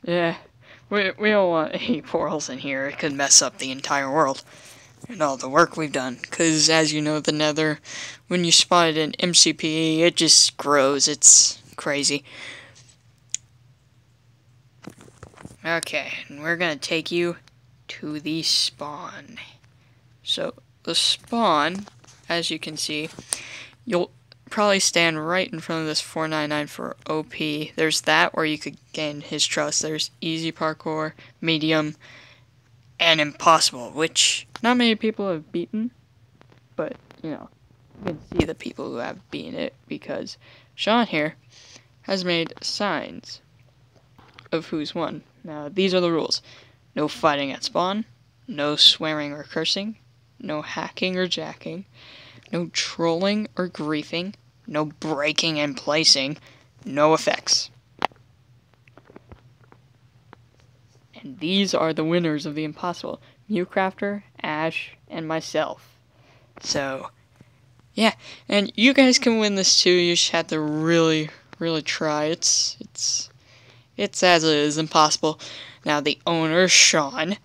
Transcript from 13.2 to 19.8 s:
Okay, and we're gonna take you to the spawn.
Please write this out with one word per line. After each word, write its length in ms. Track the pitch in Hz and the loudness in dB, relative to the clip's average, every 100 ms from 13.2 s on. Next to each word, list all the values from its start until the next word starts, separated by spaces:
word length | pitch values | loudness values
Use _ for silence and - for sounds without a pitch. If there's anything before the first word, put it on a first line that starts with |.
| _ - _ _ _ _ _ _ _ _ _ _ _ _ _ _ - - - _ - - - - | _ -10 _ _ _ _ _ _ _ _ _ _ _ _ _ _ -20 -20 -20 _ -20 -20 -20 -10
Okay, 500 | 160 165 - 151 135 - - | -4 -4 -2 -6 -6 -10 -12
and 140 | 143 | -8
we're 160 | 151 170 | -4 0
gonna 180 | 175 147 | 0 -2
take 340 | - 165 156 | -2 -4 -2
you 260 | 175 175 170 _ _ _ _ - | 0 0 -4 _ _ _ _ -18
to 300 | - 151 151 | -12 -10 -8
the 220 | 147 160 | -6 -4
spawn. 960 | 147 - - - 147 147 175 - 143 - - - _ _ | 0 0 -2 -6 -12 -10 -14 -16 -18 -20 -20 -20 _ _